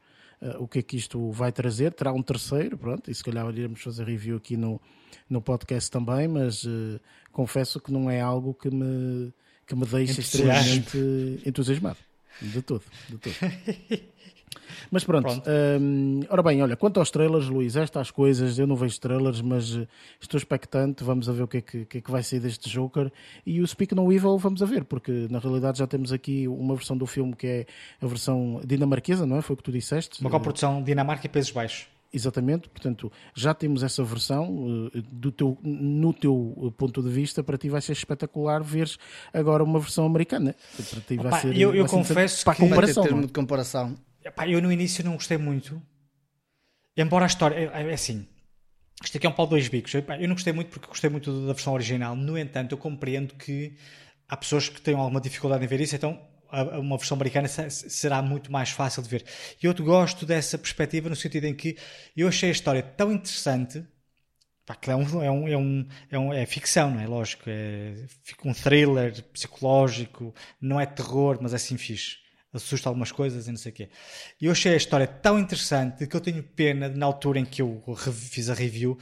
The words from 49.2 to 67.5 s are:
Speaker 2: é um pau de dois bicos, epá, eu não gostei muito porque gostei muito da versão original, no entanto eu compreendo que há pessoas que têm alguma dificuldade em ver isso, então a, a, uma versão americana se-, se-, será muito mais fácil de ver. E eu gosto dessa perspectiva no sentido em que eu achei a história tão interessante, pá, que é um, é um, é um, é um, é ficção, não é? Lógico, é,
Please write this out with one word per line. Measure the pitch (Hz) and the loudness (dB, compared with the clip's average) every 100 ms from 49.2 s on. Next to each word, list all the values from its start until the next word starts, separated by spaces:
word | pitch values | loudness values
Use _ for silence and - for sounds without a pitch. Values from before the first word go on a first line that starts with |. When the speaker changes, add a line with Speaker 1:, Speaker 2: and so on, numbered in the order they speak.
| 165 | 0
Speaker 2:
é | |
um | |
pau | 147 160 | 2 4
de | |
dois | 156 123 | 4 4
bicos, | 123 - 139 | -2 -2 -2
epá, | 143 151 | -2 -2
eu | 175 | 0
não | 180 | 0
gostei | 175 | 0
muito | 160 165 | -2 -6
porque | - - | -10 -14
gostei | - 151 | -2 0
muito | 147 143 135 135 | 0 -2 -2 -2
da | |
versão | 131 - | -2 -2
original, | 131 113 123 120 120 | -2 0 -2 -2 -4
no | 143 160 | -4 -4
entanto | 143 135 127 | -4 -4 -4
eu | 139 | -6
compreendo | 160 143 135 135 135 | -6 -6 -4 -4 -4
que | 139 - 143 151 147 - - - _ - | -8 -8 -6 -8 -12 -20 -20 -20 _ -12
há | 139 | -10
pessoas | - 147 135 | -2 0 0
que | - | -2
têm | - 143 | 0 0
alguma | 131 135 | 0 -2
dificuldade | 127 - 139 135 | -2 -4 0 0
em | 127 | 0
ver | 131 | 0
isso, | 147 143 | 0 -2
então | 151 170 - _ _ | -4 -6 -12 _ _
a, | 139 135 151 | -4 -2 -4
a, | |
uma | 139 135 | -2 -2
versão | - 139 | -2 0
americana | 131 143 143 | 0 0 0
se-, | - 156 | -4 -6
se-, | - - | -8 -8
será | - 147 135 | -4 0 0
muito | 135 139 135 | 0 -2 -4
mais | 139 123 | -2 -2
fácil | - 135 - | -2 -2 -4
de | 117 | -4
ver. | 120 - - - - | -6 -6 -14 -16 -2
E | 175 | 0
eu | |
gosto | 180 156 180 180 - | 2 4 6 6 0
dessa | 156 165 143 165 | -2 0 0 -4
perspectiva | - - 147 160 165 | -4 -2 -2 -2 -4
no | 147 | -4
sentido | 156 156 151 | -4 -2 -2
em | 143 | -4
que | 160 160 - - - 151 | -6 -8 -14 -20 -10 0
eu | 180 | 2
achei | 180 180 | 4 2
a | |
história | - - 135 | 2 2 0
tão | 127 - 202 | -2 -2 0
interessante, | 202 - - 147 127 123 151 170 _ _ _ _ _ _ _ - | 0 -4 -4 0 0 -2 -8 -14 _ _ _ _ _ _ _ -18
pá, | 120 | -8
que | - | -2
é | 131 | 0
um, | 143 170 | 0 0
é | 143 | 0
um, | 139 156 | 0 0
é | 143 | 0
um, | 139 139 131 - - | 2 0 -2 -10 -6
é | 139 | -2
um, | 139 | -2
é | 143 120 | -2 -2
ficção, | 139 - 175 143 | -4 0 2 2
não | 120 | 0
é? | 110 | -2
Lógico, | 120 110 - | -4 -4 -6
é, | - | -8